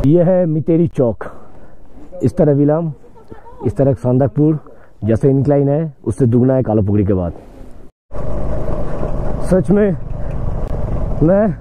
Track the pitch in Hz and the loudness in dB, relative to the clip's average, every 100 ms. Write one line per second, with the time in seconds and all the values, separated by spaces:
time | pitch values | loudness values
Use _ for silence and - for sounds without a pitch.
0 | 135 170 170 185 180 156 135 160 170 - | 4 4 4 2 2 0 0 2 2 2
1 | 127 104 - - - - - - - - | 0 0 -10 -14 -14 -14 -14 -16 -16 -16
2 | - - - - 151 143 143 151 165 139 | -16 -4 -2 2 2 4 2 0 -4 -8
3 | - - - - 466 508 427 - 135 120 | -18 -20 -20 -20 -20 -8 -8 0 0 2
4 | 131 127 135 - 151 156 - - - - | 0 2 0 2 0 0 -6 -20 -20 -8
5 | 104 110 143 135 139 143 139 143 165 - | -2 2 2 2 2 2 2 0 -4 -6
6 | - 107 123 120 127 131 120 107 101 101 | -8 0 2 4 4 2 2 0 2 0
7 | 98 95 87 - - - - - - _ | 2 0 -2 -8 -18 -20 -18 -16 -18 _
8 | _ - - - - - - - - - | _ -4 0 0 0 -2 0 0 0 -2
9 | - - - - - 190 - - 208 160 | -2 -2 -2 -2 2 2 4 2 2 0
10 | - - - - - - - - - - | -6 -6 -4 -2 -2 -2 -2 -2 -2 -2
11 | - - 151 196 214 143 | -2 0 2 4 2 -2